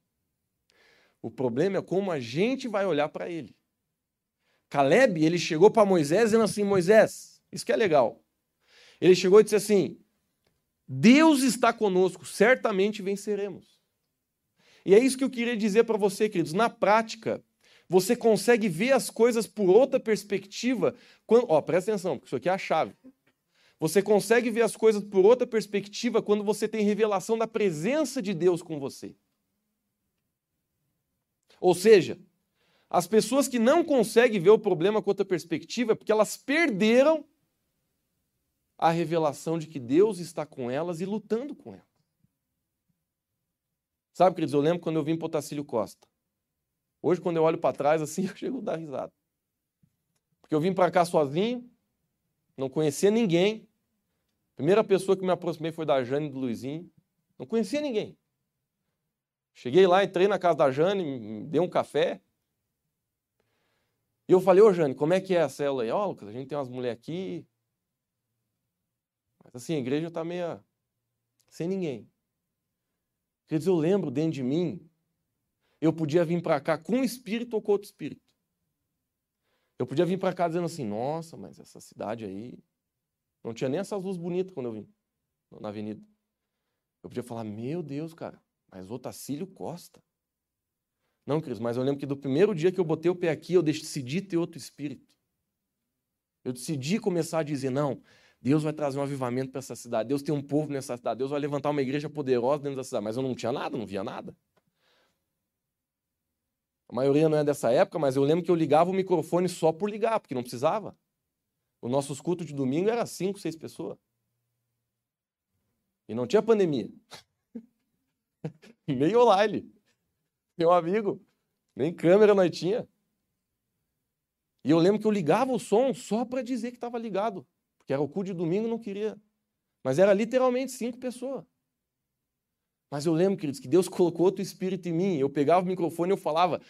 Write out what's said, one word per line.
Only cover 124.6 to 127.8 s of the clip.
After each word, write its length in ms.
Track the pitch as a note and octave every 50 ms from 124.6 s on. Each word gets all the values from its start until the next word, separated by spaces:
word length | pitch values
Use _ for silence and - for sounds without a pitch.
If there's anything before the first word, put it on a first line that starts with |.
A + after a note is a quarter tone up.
| -
E 60 | A#2+
eu 80 | D#3 E3+
lembro 220 | D#3+ F#3 G#3+ G#3
que 60 | G#3+
eu 40 | A3
ligava 420 | G#3+ G#3 E3 C#3+ E3 G#3+ C4 C4 B3+
o 60 | A3
som 340 | - - G3 G#3+ C4 C#4 G#3
só 320 | - - - G3+ A3 A#3+
pra 180 | A#3 B3+ B3 -
dizer 280 | A3 C4 A#3 G#3 A#3+
que 80 | A#3+ -
tava 180 | - A#3+ A#3+
ligado, 500 | A#3+ A3+ A#3 F#3+ F#3 G3+ A3+ G3+ F3+ B2+ _ _ _ _ _ _
porque 160 | _